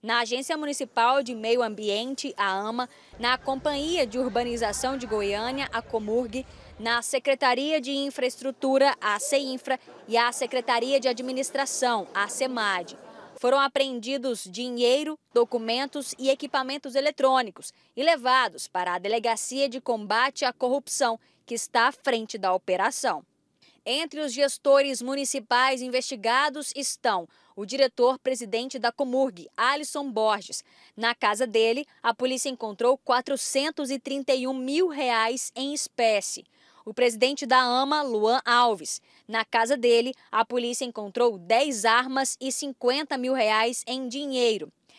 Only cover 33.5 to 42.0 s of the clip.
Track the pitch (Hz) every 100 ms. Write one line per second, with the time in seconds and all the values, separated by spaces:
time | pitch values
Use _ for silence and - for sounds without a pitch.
33.5 | 269 294 311 277 269 - 277 269 262 254
34.5 | 269 254 294 359 285 262 233 226 254 -
35.5 | - 269 294 - - 226 208 - - -
36.5 | _ _ _ - 220 247 220 247 277 254
37.5 | 254 254 247 262 302 285 220 214 247 -
38.5 | 240 240 202 - - _ _ - 226 220
39.5 | 233 226 277 240 233 240 254 _ 214 226
40.5 | 247 233 240 254 233 208 214 240 202 170
41.5 | 226 302 240 220 226